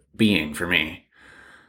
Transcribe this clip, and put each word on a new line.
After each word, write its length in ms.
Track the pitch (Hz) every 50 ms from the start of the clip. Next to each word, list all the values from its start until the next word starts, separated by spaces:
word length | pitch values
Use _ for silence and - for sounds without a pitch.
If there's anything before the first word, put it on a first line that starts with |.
| _ _ _
being 380 | - 113 107 101 85 76 76 73
for 120 | - 90
me. 400 | 87 90 85 78 78 80 - _ _ _ _ - - - - - - - - _